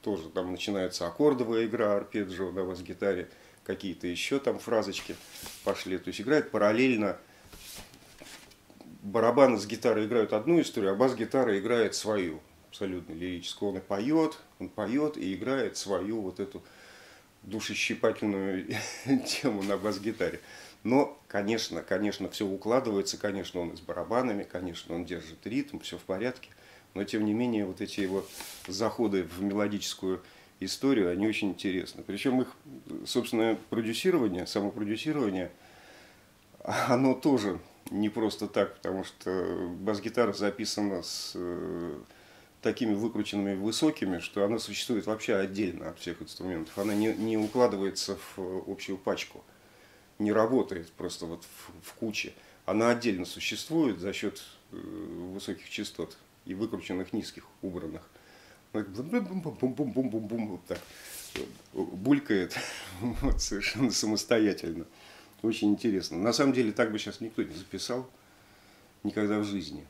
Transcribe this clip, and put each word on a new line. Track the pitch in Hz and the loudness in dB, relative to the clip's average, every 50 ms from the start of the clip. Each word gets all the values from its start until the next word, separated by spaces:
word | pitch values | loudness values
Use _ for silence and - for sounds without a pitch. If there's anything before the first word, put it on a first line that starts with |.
Тоже | - 110 101 87 80 82 | -2 -2 -4 -2 -4 -4
там | 80 95 92 90 | -4 -2 -2 -2
начинается | 90 87 - - 101 98 92 90 - - 90 85 | -4 -4 -2 -2 0 0 0 0 -2 -2 -4 -4
аккордовая | 80 - 143 151 147 123 123 110 113 113 113 | 2 6 6 6 6 6 0 2 2 2 2
игра, | 110 104 113 113 104 104 101 | 2 2 2 4 4 4 2
арпеджио | 101 - - 110 101 92 92 85 95 90 | 0 -2 -2 -2 -2 -2 -2 -4 -4 -2
на | 87 95 95 | -2 -2 -2
бас-гитаре, | 90 92 87 90 - 95 - 107 101 95 90 87 - - - - - - - _ | -2 -4 -6 -8 -10 -6 0 2 2 2 2 -2 -8 -12 -20 -20 -20 -20 -18 _
какие-то | - 95 - - 98 85 - - 90 | -6 -6 -4 -4 -6 -6 -4 -4 -4
ещё | 87 85 - - 139 139 | -2 -2 -2 0 0 0
там | 135 123 107 98 | 2 0 -2 -2
фразочки | - - 110 110 101 95 90 - - - 85 - - - - - - - - - - | -2 2 2 2 2 0 -4 -6 -6 -8 -12 -12 -12 -18 -16 -14 -14 -14 -14 -4 -2
пошли. | 104 95 - - 92 92 90 | -2 -2 -2 -2 -4 -4 -4
То | - 92 | -4 -6
есть | 92 - | -8 -4
играет | 101 117 151 151 147 - | 0 4 4 4 4 2
параллельно. | - 110 101 104 110 113 131 131 127 110 107 98 85 - - - - - - - - - - - - - - - - - - - - - - - - - - - - - - _ - - - - - - - | 2 6 6 6 6 6 6 6 6 4 2 0 0 -4 -10 -20 -20 -20 -20 -20 -20 -18 -16 -16 -16 -16 -16 -18 -20 -20 -20 -20 -20 -20 -20 -18 -18 -20 -20 -20 -20 -20 -20 _ -20 -20 -20 -20 -18 -12 -10
Барабаны | 101 95 113 110 117 120 135 139 127 120 101 | -2 2 4 4 6 8 8 8 8 8 4
с | 98 | 0
гитарой | 104 113 - - 127 107 107 110 107 | -4 -6 0 2 4 4 4 2 2
играют | 120 120 107 101 - | 4 2 4 4 2
одну | 107 107 143 170 170 | 0 4 6 6 6
историю, | 143 - - 120 101 95 | 4 4 0 0 2 2
а | 98 | 4
бас-гитара | 98 127 135 120 113 113 110 - 135 127 117 101 98 | 6 4 4 4 2 -4 0 2 2 4 4 2 2
играет | 95 113 120 117 110 98 - | 2 2 4 4 4 2 2
свою, | - - 101 107 104 92 85 78 78 - - - - - - | -2 -2 0 0 2 0 0 -4 -8 -12 -18 -20 -20 -20 -20
абсолютно | - - 101 98 92 90 85 80 80 | -10 -6 -6 -4 -4 -6 -6 -8 -8
лирическую. | 82 87 92 90 87 82 - - - 101 101 | -6 -6 -6 -6 -6 -8 -10 -8 -2 -2 -2
Он | 95 92 | -2 -4
и | |
поёт, | 92 - 101 98 107 131 156 160 160 156 156 - - - - _ | -4 -2 -2 0 2 2 4 4 4 2 0 -6 -18 -20 -12 _
он | - 90 | -10 -10
поёт | - - 107 95 120 143 151 151 147 - | -4 -4 -2 0 2 2 2 2 0 -2
и | - 90 95 | -4 -4 -2
играет | 87 104 120 135 135 117 98 95 - | -2 -2 -2 0 0 0 -2 -2 -6
свою | - 98 98 90 90 101 113 113 | -4 -2 -2 0 0 -2 -2 -2
вот | 101 92 87 - | -4 -6 -4 -6
эту | 101 98 - 90 - - - - - - - - - - - - - _ _ _ - | -8 -6 -8 -14 -16 -16 -20 -20 -20 -20 -20 -20 -20 -20 -20 -20 -20 _ _ _ -12
душещипательную | - - 110 - - 113 - - - 123 113 - 113 110 - - 107 98 98 95 98 95 92 90 - 107 104 - - - - - | -8 -6 -6 -4 -4 -2 -2 -2 -2 -2 2 2 2 2 2 0 0 2 2 0 0 -2 -2 -4 -4 -6 -6 -6 -6 -10 -8 0
<laughs> | 123 135 123 - - | 2 2 2 2 0
тему | - - - 135 110 98 95 | -4 -2 0 0 0 0 0
на | 101 101 95 | 0 -2 0
бас-гитаре. | 92 107 101 95 98 110 110 - 92 82 - - - - - - - - - - - | 0 -2 -2 -2 -4 -4 -2 0 -2 -2 -2 -4 -12 -16 -18 -18 -18 -20 -20 -6 0
Но, | 104 120 135 147 - - - - _ | 4 4 4 4 4 -2 -14 -20 _
конечно, | - 101 101 101 117 113 - - 85 82 | -2 -2 0 2 0 0 0 -4 -6 -8
конечно, | 82 - 95 92 104 104 98 - 98 82 | -2 0 0 2 2 0 -2 -2 -6 -6
всё | - - 107 98 | -2 -2 -2 -2
укладывается, | 95 95 - 107 117 131 131 120 104 98 95 98 - - | -2 -2 0 2 2 2 4 2 2 2 0 0 -4 -2
конечно, | - 104 98 98 90 - - 90 | -2 -2 -2 -2 -6 -6 -4 -4
он | 85 82 | -4 -4
и | 82 85 | -6 -10
с | |
барабанами, | - - 85 87 85 82 110 123 127 123 107 101 104 | -10 -8 -6 -6 -2 0 2 2 2 2 0 -2 -4
конечно, | - - 90 90 90 85 82 - - 85 | -6 -6 -6 -6 -6 -8 -8 -8 -6 -6
он | 85 87 | -6 -4
держит | 85 90 85 82 - 82 - - | -4 -6 -8 -8 -12 -16 -12 -8
ритм, | 101 110 139 143 143 - - | -4 -2 -2 -4 -4 -8 -10
всё | - - - 87 | -10 -8 -10 -10
в | |
порядке. | - - 92 92 110 127 127 - - - - - - - - - - - - | -4 -4 -2 -2 -2 -4 -4 -6 -14 -20 -20 -20 -20 -20 -20 -20 -20 -10 -6
Но, | 92 101 | -6 -4
тем | 101 - 110 107 | -2 0 0 2
не | 107 104 | 2 2
менее, | 113 123 123 117 107 101 | 2 2 2 2 0 0
вот | 92 92 - | -2 -2 -6
эти | 104 98 - - | -6 -6 -2 -2
его | 98 92 95 98 90 - - - - - - - - - | 0 0 0 -2 -2 -4 -12 -14 -14 -14 -14 -14 -12 -10
заходы | 92 95 113 110 110 - 120 107 98 95 90 | -4 0 0 0 2 2 0 2 2 2 0
в | 80 85 90 | -2 -4 -2
мелодическую | 95 101 98 104 104 104 104 101 - - - - - 95 92 87 - - - - - - - _ | -2 0 2 2 0 0 0 -2 -4 -6 -6 -4 -2 -2 -2 -2 -6 -14 -20 -20 -20 -20 -10 _
историю, | 90 95 - - - 135 135 113 95 87 | -6 -6 -4 0 2 4 6 6 4 4
они | 87 92 101 110 | 4 2 2 2
очень | 104 - - 101 | 2 2 0 -2
интересны. | 90 - - 101 92 92 82 - - - - | -2 -2 -2 -2 0 0 -4 -4 -10 -14 -8
Причём | - 98 101 - 139 123 131 | -8 -6 0 2 2 4 4
их, | 127 - - - - 147 135 - - - - - - | 2 0 -4 -18 -18 -18 -18 -16 -12 -10 -10 -10 -6
собственно, | - - 127 113 - - 113 113 113 113 107 - - | 0 0 0 0 2 2 4 4 4 4 2 0 -2
продюсирование, | - 110 113 107 110 - - 190 180 160 123 107 90 90 87 - | -2 0 0 0 -2 2 4 4 6 6 4 4 2 0 -4 -2
самопродюсирование, | - 110 101 104 - 98 107 101 110 113 - 156 151 147 127 104 92 92 90 87 - - - - - - - - - - - - - - - - _ _ _ _ - - - | -2 0 0 0 -2 -2 -2 -2 -2 -2 0 -2 0 2 2 2 2 0 -2 -4 -6 -14 -20 -20 -20 -20 -20 -20 -20 -20 -20 -20 -20 -20 -20 -20 _ _ _ _ -20 -10 -4
оно | - 104 - - 110 127 123 135 135 127 | -2 0 0 4 4 4 6 6 4 4
тоже | 131 - 160 139 123 104 101 90 82 - - - - - - | 4 4 4 4 4 4 0 -2 -2 -8 -16 -20 -18 -14 -6
не | - 98 107 107 | -2 0 0 0
просто | 104 117 113 104 - - 107 98 | 0 0 0 0 0 -2 -6 -2
так, | - 113 98 98 - | 2 2 2 2 0
потому | - - 92 92 95 92 | -6 -4 -4 -4 -2 -4
что | - - - - 92 92 95 90 90 87 87 90 87 87 85 | -8 -12 -8 -4 -2 0 0 0 0 -2 -2 -2 -4 -6 -4
бас-гитара | 95 104 107 101 - 117 110 - 120 104 98 | -2 -2 -2 0 -2 -2 2 2 2 2 2
записана | - 101 101 98 - 110 104 - - 104 101 98 87 85 | 2 0 0 0 0 -4 -4 -2 0 0 0 0 -2 -4
с, | - - - - - - | -6 -8 -8 -8 -8 -6
э, | 92 90 87 87 85 82 85 85 85 85 85 73 62 53 - - - - - - - - - - - | -6 -4 -4 -4 -4 -4 -4 -4 -4 -4 -6 -6 -8 -12 -16 -20 -20 -20 -20 -20 -20 -20 -20 -20 -2
такими | - 113 104 - 123 110 104 | -2 -2 0 2 2 2 2
выкрученными | 98 110 113 - 107 104 - - 101 101 101 98 | 2 2 0 0 -2 -2 0 0 0 0 0 0
высокими, | 95 98 110 113 - 160 156 151 - 113 95 90 85 | 0 0 -2 0 4 2 2 2 2 -2 -2 -2 -2
что | 82 - - 101 98 | -4 -6 0 2 2
она | 104 113 113 | 2 2 0
существует | 104 - 101 - - - 123 107 - | -2 -4 -6 -6 -2 0 0 0 0
вообще | 107 110 110 - - 113 | -2 -4 -2 0 2 2
отдельно | 98 95 98 95 98 107 90 78 80 78 80 | 2 2 0 0 0 0 0 -2 -4 -8 -10
от | 80 - | -10 -8
всех | - 87 85 - | -8 -8 -8 -8
инструментов. | 80 - - - 90 92 90 82 80 - - - | -10 -14 -12 -8 -6 -4 -4 -4 -6 -6 -4 -4
Она | 98 107 104 | -2 0 2
не, | 104 107 113 131 | 2 2 2 2
не | - 107 113 113 107 | 0 0 0 2 0
укладывается | 107 107 - 127 123 120 104 98 98 98 92 - - - 98 87 - - - | 0 0 4 6 6 6 6 2 0 -2 -2 -2 -4 -4 -4 -6 -6 -14 -10
в | - 95 90 92 92 - - | -8 -6 -4 -4 -6 -4 -6
общую | 98 - - - 98 92 | -8 -8 -6 -6 -6 -4
пачку, | - 110 104 - - - - - - - - - - - - - - - - - - - - _ | 0 0 0 0 -2 -10 -10 -20 -20 -20 -20 -20 -20 -20 -20 -20 -20 -20 -20 -20 -20 -20 -4 _
не | 107 104 | 2 4
работает | 104 110 110 113 131 127 104 - 98 87 85 85 | 6 6 6 6 6 4 4 2 -2 -8 -8 -10
просто | - - 90 90 - - 87 | -10 -8 -8 -8 -6 -6 -8
вот | 82 85 82 - | -8 -8 -10 -12
в, | - - - - - - 85 - - | -18 -18 -18 -18 -18 -18 -18 -18 -18
в | - | -8
куче. | - - 113 - - - - - - - - - - _ | -4 -4 -2 -2 -2 -4 -6 -10 -16 -20 -20 -20 -10 _
Она | - 95 107 113 120 | 0 2 4 6 6
отдельно | 120 117 117 117 98 87 90 | 6 4 4 0 0 0 -2
существует | 87 - 110 - - 110 104 - - 151 165 160 127 101 85 | -6 -6 -6 -4 -4 -4 -4 -6 -2 2 2 2 2 2 0
за | 87 98 | -4 -4
счёт, | 95 - - 104 - - - - - - _ _ | -4 -2 -4 -4 -4 -6 -16 -18 -20 -20 _ _
э, | - | -14
высоких | 87 85 90 90 90 90 - - 82 87 92 92 98 - - 101 - - - | -12 -12 -10 -10 -10 -10 -10 -8 -8 -8 -8 -8 -8 -6 -6 -6 -8 -8 -10
частот | - - 104 - - - 82 - - - - - - _ _ | -6 -6 -6 -6 -6 -6 -8 -8 -8 -18 -20 -20 -20 _ _
и | - 95 | -8 -4
выкрученных | 92 110 110 - 95 - - 98 90 92 - - | -4 -2 -2 -4 -6 -6 -4 -4 -4 -4 -2 -4
низких, | 110 92 - - - - - - - | -4 -4 -4 -10 -14 -18 -20 -18 -8
убранных. | - 98 87 87 82 80 78 80 - - - - - - - - - - - - - - - | -8 -6 -6 -6 -6 -8 -10 -10 -14 -16 -20 -20 -20 -20 -20 -20 -20 -20 -20 -20 -20 -6 -4
Она | 110 104 | -4 -4
так | 101 | -4
бум-бум-бум-бум-бум-бум-бум-бум, | 92 101 131 160 214 247 208 180 185 190 165 160 117 - - 127 123 135 151 127 101 127 131 117 104 113 110 101 113 113 113 107 | -6 -8 -6 0 0 0 0 0 -6 -4 -4 -6 -4 0 0 0 0 0 -2 0 0 0 0 0 0 -2 -2 -2 -2 -2 -2 -4
вот | 92 87 - | -4 -8 -6
так, | - 92 87 - - - - - - - - - - - | -6 -6 -6 -6 -14 -18 -18 -16 -14 -14 -14 -14 -10 -8
э, | - - 65 - - - - - | -8 -8 -8 -10 -18 -20 -10 -4
булькает, | - 87 - - 92 98 127 143 139 139 - 107 98 90 82 - - - - - - | -4 -4 -4 -4 -4 4 6 6 6 6 2 2 2 2 0 -2 -6 -6 -6 -8 -10
<laughs> | - - - 90 | -12 -12 -10 -4
вот, | 107 123 113 - - 135 123 - | -4 -2 -2 0 2 2 2 2
совершенно | - - 110 98 101 - - 107 135 120 | 2 -2 -2 -2 -2 -2 0 2 2 2
самостоятельно. | 104 - - 107 107 101 - - 123 113 107 104 92 - - 82 82 80 80 - - - - - - - - - - - | 2 2 2 2 2 0 2 4 6 6 6 6 4 2 -2 -4 -4 -6 -8 -10 -14 -20 -20 -20 -20 -20 -20 -20 -16 -2
Очень | - 110 110 - 110 104 | 0 0 2 4 4 4
интересно. | 104 95 - 120 104 95 82 - 78 85 | 4 4 4 2 2 2 0 -2 -2 0
На | 95 117 120 | 2 2 4
самом | - 143 139 127 | 4 4 4 6
деле | 127 120 107 | 4 2 2
так | 104 - 120 113 | 2 2 0 2
бы | 107 110 | 2 -4
щас | - 107 - - | -4 -6 -8 -8
никто | 117 113 - - 101 | -8 -8 -2 -2 -4
не | - - | -4 -4
записал | 85 98 - - 95 - - 123 123 127 123 - - - - - - - - - - - - - - - - _ _ - | -12 -12 -8 -8 -8 -4 -4 -4 -4 -4 -8 -14 -20 -20 -20 -20 -20 -20 -20 -20 -20 -20 -20 -20 -20 -20 -20 _ _ -6
никогда | 104 - 110 107 101 107 107 | -2 0 2 2 2 2 2
в | 104 | 0
жизни. | 101 101 98 82 73 73 76 76 | 0 -2 -4 -4 -4 -8 -12 -12